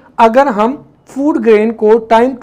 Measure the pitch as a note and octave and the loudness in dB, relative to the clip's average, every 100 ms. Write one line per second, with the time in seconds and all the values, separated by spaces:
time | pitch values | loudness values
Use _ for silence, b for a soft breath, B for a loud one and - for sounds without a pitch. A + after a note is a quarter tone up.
0 | B - A3+ A#3 C#4 G3+ A3+ D4 - _ | B 0 2 2 0 0 -2 -4 -14 _
1 | _ C4 C#4+ E4 A3 G#3 A3 A3+ G#3+ A3+ | _ -6 -4 -2 2 2 0 -2 0 0
2 | A3 A3+ B3+ B3+ | 2 0 0 -2